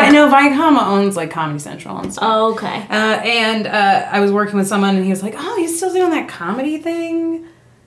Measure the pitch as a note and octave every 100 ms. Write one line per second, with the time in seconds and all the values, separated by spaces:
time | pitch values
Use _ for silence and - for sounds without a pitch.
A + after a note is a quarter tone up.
0 | C4+ D4 D4 C#4 C#4+ C4+ D#4+ C4+ G3 G3
1 | G3+ F3 D#3+ E3 D#3 D3 D3 - - -
2 | - - A3 A3 A3 A3 - - G3+ G#3+
3 | A3 A3 - A#3 A3 A3 G#3 G#3 G3 G3
4 | - G3+ G3+ G3+ G3+ G3+ G3 G3+ G3 F#3+
5 | F#3+ F3+ G#3 - E4 A4+ E4 - F#4 F4+
6 | F4+ D4 - - F3 A#3 D4 D#4 E4 E4+
7 | E4 E4 E4 E4 - _ _ _